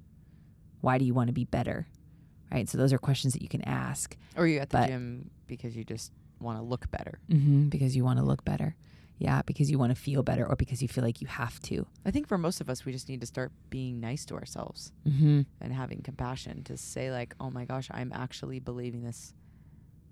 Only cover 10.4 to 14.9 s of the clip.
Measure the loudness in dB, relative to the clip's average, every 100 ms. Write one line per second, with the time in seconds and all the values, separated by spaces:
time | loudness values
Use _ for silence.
10.4 | 2 0 0 -2 -2 0 0 0 -6 -6
11.4 | -6 -6 -6 -4 -4 -6 -2 -2 0 0
12.4 | 0 -2 -4 -6 -6 -8 -8 -8 -8 -6
13.4 | -6 -8 -12 -8 -6 -6 -4 -6 -6 -10
14.4 | -8 -8 -10 -10 -16